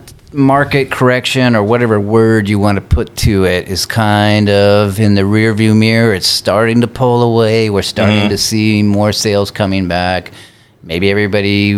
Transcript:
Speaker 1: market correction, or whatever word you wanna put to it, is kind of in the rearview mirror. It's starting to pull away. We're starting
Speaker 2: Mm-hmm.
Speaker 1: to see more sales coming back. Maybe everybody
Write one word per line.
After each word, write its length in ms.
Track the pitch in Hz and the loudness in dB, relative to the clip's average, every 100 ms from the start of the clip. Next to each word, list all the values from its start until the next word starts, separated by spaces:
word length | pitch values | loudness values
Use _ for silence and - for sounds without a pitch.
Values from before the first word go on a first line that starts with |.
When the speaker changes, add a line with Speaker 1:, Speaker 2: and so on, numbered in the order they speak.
| - - - | -10 -20 -10
Speaker 1:
market 580 | 147 135 139 139 143 135 | -2 2 2 0 -2 -2
correction, 640 | - 127 127 120 131 127 113 | -2 0 0 -2 0 0 0
or 60 | |
whatever 380 | 101 120 120 107 | 0 0 0 0
word 480 | 101 113 113 110 101 | 0 2 2 2 0
you 100 | 104 | 0
wanna 220 | 101 98 | 0 0
put 340 | - 113 110 - | -2 -2 -2 -2
to 280 | - 98 | 0 2
it, 240 | 92 90 - | 2 0 -4
is 160 | 92 | -6
kind 640 | - 117 107 104 104 107 101 | -6 -2 0 2 2 2 2
of 500 | 101 101 101 104 95 | 2 4 2 0 0
in 160 | 104 101 | 0 2
the 60 | |
rearview 540 | 98 107 113 104 110 107 | 2 0 0 0 2 2
mirror. 380 | 110 113 117 | 2 2 0
It's 120 | 92 - | 0 -2
starting 520 | - - 98 113 117 | -4 -2 0 0 0
to 60 | 117 | -2
pull 360 | - 127 120 | -2 0 2
away. 460 | 120 113 110 113 110 | 2 2 0 0 0
We're 140 | 98 | -2
starting 380 | 95 - 98 107 | -4 -2 0 0
Speaker 2:
Mm-hmm. 80 | 104 | 0
Speaker 1:
to 80 | 101 | -2
see 440 | - 110 107 107 | -2 0 0 2
more 300 | 104 101 104 | 2 0 0
sales 380 | 104 110 101 101 | -2 -2 -2 -2
coming 360 | - 101 95 90 | -4 -4 -2 -2
back. 440 | 87 90 92 - - - _ _ _ | -2 -2 -4 -8 -16 -20 _ _ _
Maybe 280 | - 82 98 | -10 -4 0
everybody 640 | 101 104 104 101 101 101 | 0 0 -2 0 0 0